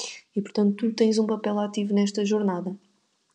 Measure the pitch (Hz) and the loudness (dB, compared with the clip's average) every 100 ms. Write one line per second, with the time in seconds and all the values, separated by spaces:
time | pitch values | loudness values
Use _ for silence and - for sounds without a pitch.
0 | - - - 208 202 - 208 202 226 220 | -14 -16 -8 -6 -2 2 2 2 0 2
1 | 220 220 220 220 214 208 208 208 202 202 | 2 4 0 -2 -2 -2 -2 -4 0 2
2 | 202 208 202 214 202 175 180 196 _ _ | 2 0 0 2 0 -2 -4 -10 _ _
3 | _ _ _ | _ _ _